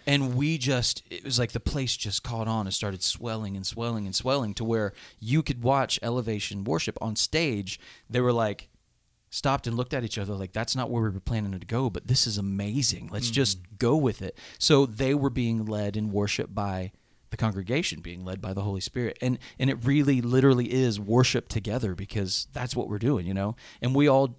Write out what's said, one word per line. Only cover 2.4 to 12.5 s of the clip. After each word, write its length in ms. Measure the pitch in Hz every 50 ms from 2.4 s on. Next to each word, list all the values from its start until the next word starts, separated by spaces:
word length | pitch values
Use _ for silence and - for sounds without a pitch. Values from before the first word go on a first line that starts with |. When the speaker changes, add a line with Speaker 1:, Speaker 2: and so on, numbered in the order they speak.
| 110 110
Speaker 1:
on 180 | 110 110 104
and 80 | 95 92
started 300 | - - 101 95 92 -
swelling 540 | - - - 113 120 110 110 110 101 98 95
and 100 | 95 -
swelling 380 | - 113 117 120 117 110 104
and 100 | 98 95
swelling 380 | - - 123 135 143 123 104 101
to 100 | - 117
where 300 | 113 113 113 107 98 - - - - - _
you 240 | 110 110 131 160 156
could 180 | - 139 123
watch 380 | 117 123 135 139 131 110 - -
Elevation 640 | - 117 120 127 117 113 110 104 - - 101 101 98
Worship 340 | 110 151 165 - - - -
on 160 | - 113 107 -
stage. 600 | - - - 160 170 151 117 101 101 92 - - - - - - _ _
They 120 | 113 123
were, 100 | 127 123
like, 380 | 120 117 113 107 101 - - - _ _ _ _ _ _ _ _ _ _ _ _
stopped 360 | - - - 143 135 139 - 120
and 80 | 117
looked 180 | 117 123 123 -
at 120 | 135 120
each 120 | 110 - 110
other 160 | 98 95 104
like, 200 | 95 95 92 -
"That's 240 | 110 113 - - 131
not 120 | 127 120
where 140 | 120 117 110
we 60 | 107
were 100 | 92 95
planning 320 | - - 117 110 107 101 95 92
to 60 | 92 87
go, 220 | 110 120 135 123
but 180 | 90 - - -
this 180 | 123 139 -
is 120 | 120 104 101
amazing. 720 | 98 98